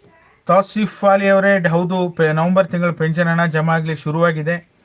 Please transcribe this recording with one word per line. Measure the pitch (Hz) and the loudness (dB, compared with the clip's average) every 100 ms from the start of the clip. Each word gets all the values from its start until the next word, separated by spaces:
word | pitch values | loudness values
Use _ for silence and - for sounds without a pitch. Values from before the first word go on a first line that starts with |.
| _ _ _ _ - | _ _ _ _ 0
ತೌಸಿಫ್ | 185 190 214 208 - | 0 0 -2 -4 0
ಅಲಿ | 202 196 196 | 2 4 4
ಅವರೇ, | 196 196 196 | 2 2 2
ಡ್-, | 170 | 0
ಹೌದು, | 170 180 185 175 | 0 0 -2 -2
ಪೆ-, | 170 156 | 0 0
ನವೆಂಬರ್ | 156 175 185 190 | 0 0 2 0
ತಿಂಗಳು | 175 175 | 0 -2
ಪೆನ್ಷನ್ | 165 160 160 170 | -2 -2 0 0
ಹಣ | 165 170 | 0 0
ಜಮಾ | 156 160 | 0 0
ಆಗ್ಲಿಕ್ಕೆ | 165 160 151 | 0 -2 -6
ಶುರುವಾಗಿದೆ. | 151 165 170 156 151 170 - _ | -4 0 0 0 -4 -6 -8 _